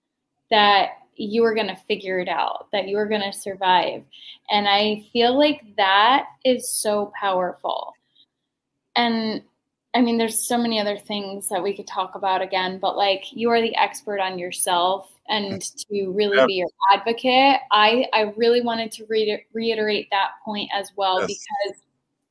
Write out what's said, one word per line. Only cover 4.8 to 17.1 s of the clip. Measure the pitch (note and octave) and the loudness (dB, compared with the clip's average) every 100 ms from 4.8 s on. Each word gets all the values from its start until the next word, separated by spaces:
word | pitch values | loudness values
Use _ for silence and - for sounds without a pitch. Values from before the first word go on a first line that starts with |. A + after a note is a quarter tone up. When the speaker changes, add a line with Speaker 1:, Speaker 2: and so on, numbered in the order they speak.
| G#3+ G#3+ - | 2 -2 -4
Speaker 1:
feel | A#3+ A#3+ C4+ | 2 2 4
like | D4+ D4 G#3 G#3 | 2 2 -6 0
that | F#3+ G3 A3+ C#4 - - | 4 6 6 4 0 -2
is | C4 A#3+ - | 0 0 0
so | - A3 G#3 G#3 - | -2 0 -2 -4 -6
powerful. | G3+ F#3 F3+ - - - - - _ _ _ _ _ _ _ _ _ A#3 | -2 -2 -2 -6 -6 -6 -8 -16 _ _ _ _ _ _ _ _ _ -2
And | A#3 A3+ A3 G#3 - _ _ _ _ | 0 0 -4 -6 -10 _ _ _ _
I | A#3+ | 0
mean, | A#3 A#3 | 2 2
there's | A3+ - - | 0 0 0
so | A#3+ | 0
many | A#3 A3 | 0 -2
other | G#3 G3+ | -2 -6
things | - G#3 G3 G3+ - | -8 -8 -8 -8 -4
that | F#3+ | -2
we | G3+ G3 | -4 -6
could | G3+ | -8
talk | G3+ F#3 G3 | -6 -6 -4
about | G3 F#3 | -2 -2
again, | F#3 F#3 F#3 F#3+ | -2 -4 -4 -4
but, | G3 - | -4 0
like, | G3+ F#3+ - | 0 -2 -6
you | - A#3 | -4 0
are | A#3 | 2
the | A3+ - | 2 0
expert | G3+ - - G3+ | 0 -2 -6 -4
on | F#3 F#3 | -4 -6
yourself, | F3+ - G3 F3 F3+ F#3+ - - - | -8 -4 0 2 2 0 -6 -14 -6
and | G#3+ G3 G3 | -4 -4 -6
to | - - - G3+ F#3+ | -10 -12 -8 -4 -2
really | G3 G#3 G3+ | 0 2 4
Speaker 2:
Yeah. | G#3+ | 4
Speaker 1:
be | F#3 | 2
your | E3+ - G3 | -4 0 2
advocate, | G3+ A3+ | 2 2